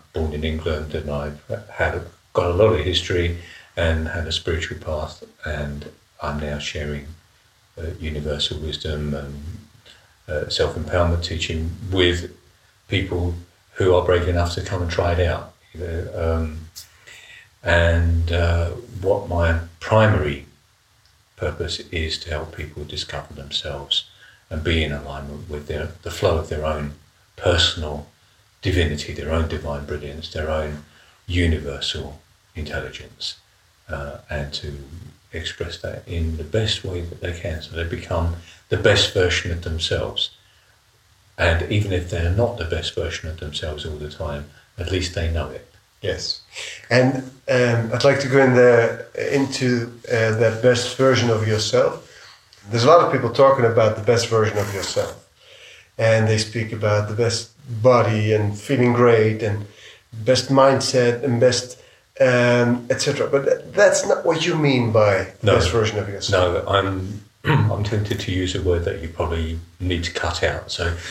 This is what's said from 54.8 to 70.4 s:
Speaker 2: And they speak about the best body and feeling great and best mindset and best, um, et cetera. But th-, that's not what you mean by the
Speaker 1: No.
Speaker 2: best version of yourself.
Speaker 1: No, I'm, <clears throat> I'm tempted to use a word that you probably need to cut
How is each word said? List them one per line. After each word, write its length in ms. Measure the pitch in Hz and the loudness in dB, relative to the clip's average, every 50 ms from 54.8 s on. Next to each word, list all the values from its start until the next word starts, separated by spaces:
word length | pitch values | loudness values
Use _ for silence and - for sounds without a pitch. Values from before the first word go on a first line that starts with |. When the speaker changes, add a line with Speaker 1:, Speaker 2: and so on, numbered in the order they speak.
| 87 - - - - - - - - _ _ _ _ - - - - - - - - _ _ - | -6 -4 -2 -2 -4 -4 -6 -14 -20 _ _ _ _ -20 -20 -20 -20 -20 -20 -20 -20 _ _ 0
Speaker 2:
And 280 | 110 113 110 110 110 | 2 4 4 4 4
they 120 | 110 110 107 | 4 2 2
speak 340 | - - - 117 110 - | 0 -2 -4 -6 -6 -6
about 360 | 117 104 107 104 104 104 104 107 | -4 -2 0 2 2 2 0 0
the 60 | 107 | 0
best 380 | 113 117 113 - - - - _ _ - 123 117 107 | 0 2 2 0 -2 -6 -10 _ _ -14 -10 -2 4
body 500 | 110 127 123 117 107 107 110 107 107 107 | 6 6 6 6 6 4 2 2 4 4
and 260 | 110 104 104 101 104 - | 4 4 2 0 -2 -4
feeling 340 | - - 139 123 123 123 | -4 0 2 4 4 4
great 500 | 117 120 123 120 113 110 107 110 107 - | 6 6 6 6 6 6 6 4 2 0
and 240 | 110 104 104 104 104 - - - - - - - _ _ | -2 -2 -2 -4 -6 -10 -16 -20 -20 -20 -20 -20 _ _
best 360 | 117 110 107 123 127 123 - - | -14 -4 0 2 2 2 2 4
mindset 720 | 135 135 135 135 131 - - - - 127 120 120 117 - | 6 6 6 6 6 4 2 2 2 4 4 4 2 0
and 180 | 147 131 117 117 | 0 0 2 4
best, 380 | 127 123 120 - - - - - - _ _ _ _ _ - - | 4 4 4 2 -4 -8 -12 -18 -20 _ _ _ _ _ 0 2
um, 640 | 135 127 123 123 123 120 120 123 120 120 123 120 - - | 4 4 4 4 4 4 4 4 4 4 2 0 0 -2
et 100 | 127 - | -2 0
cetera. 280 | - 147 - - 110 - | 0 0 0 0 0 2
But 160 | - - - | 2 2 2
th-, 300 | - - - - - - | 2 0 0 -2 -2 4
that's 320 | 202 208 185 - - - | 6 6 6 6 4 2
not 180 | - - - - | 2 0 2 2
what 220 | 170 160 - - | 2 0 2 0
you 100 | 175 156 | 0 2
mean 360 | 156 147 143 131 120 117 110 | 2 4 4 4 4 4 4
by 400 | 107 110 107 101 98 92 92 - - - | 4 6 6 6 4 2 0 -4 -6 -2
the 60 | - | 2
Speaker 1:
No. 80 | 101 95 | 4 4
Speaker 2:
best 160 | - - - | 4 4 2
version 280 | 117 113 107 104 107 104 | 2 2 2 0 0 -2
of 100 | 98 101 | -4 -4
yourself. 560 | 98 - - 101 101 92 90 87 87 95 - | -6 -6 -2 2 2 4 4 2 2 0 0
Speaker 1:
No, 40 | - | 0
I'm, 540 | 98 98 95 98 95 92 95 104 107 - - _ _ _ - | 2 2 2 0 -2 -4 -6 -8 -8 -12 -14 _ _ _ 0
<clears throat> 0 | |
I'm 400 | 151 151 131 107 107 - 104 104 | 2 2 4 4 2 0 -2 -2
tempted 360 | - 113 104 104 - - - | -2 -2 -2 -2 -2 -4 -6
to 120 | - 95 | -6 -4
use 220 | 90 92 92 87 - | -4 -2 -2 -2 -4
a 80 | 95 | -2
word 220 | 82 90 87 82 82 | 0 0 0 0 0
that 160 | 95 - - | -2 -4 -6
you 60 | 80 80 | -8 -8
probably 500 | - - - 80 82 82 82 80 82 82 - - _ - | -6 -6 -4 -2 -2 -4 -4 -4 -6 -8 -10 -14 _ -6
need 240 | 92 90 90 85 85 | -4 -2 -2 -2 -4
to 80 | - | -4
cut 300 | - - - 78 82 - | -6 -6 -4 -4 -4 -2